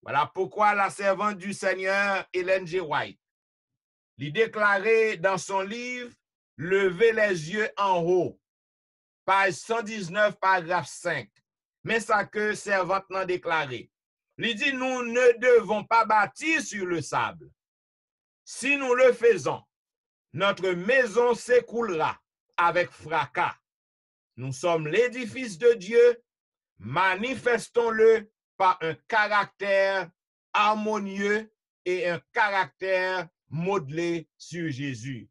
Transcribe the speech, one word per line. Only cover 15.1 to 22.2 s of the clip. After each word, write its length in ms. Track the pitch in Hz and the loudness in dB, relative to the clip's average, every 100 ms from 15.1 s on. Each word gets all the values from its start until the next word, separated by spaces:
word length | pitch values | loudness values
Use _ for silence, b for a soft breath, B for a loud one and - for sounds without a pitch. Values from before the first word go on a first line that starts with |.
| 240 254 233 | 4 4 6
devons 440 | 247 240 196 214 | 6 4 4 -4
pas 220 | 196 226 214 | 0 0 2
bâtir 560 | 214 202 - 302 320 | 2 0 -4 -2 -2
sur 240 | 220 208 185 | -4 -8 -4
le 160 | 170 | -4
sable, 480 | 139 139 113 85 71 _ _ _ _ _ _ _ _ _ - - | -4 -4 -4 -8 -20 _ _ _ _ _ _ _ _ _ -18 -8
si 220 | 262 285 | -4 -2
nous 160 | 262 | 0
le 180 | 247 254 | 6 6
faisons, 500 | 240 233 196 147 143 _ _ _ _ _ _ _ | 6 4 4 0 -4 _ _ _ _ _ _ _
notre 380 | 143 196 196 185 | -2 0 0 -2
maison 600 | 175 190 262 240 196 240 | -2 2 2 4 2 2
s'écroulera 880 | 233 - 247 233 226 226 165 143 - | 0 2 2 2 -6 -4 -2 -2 -4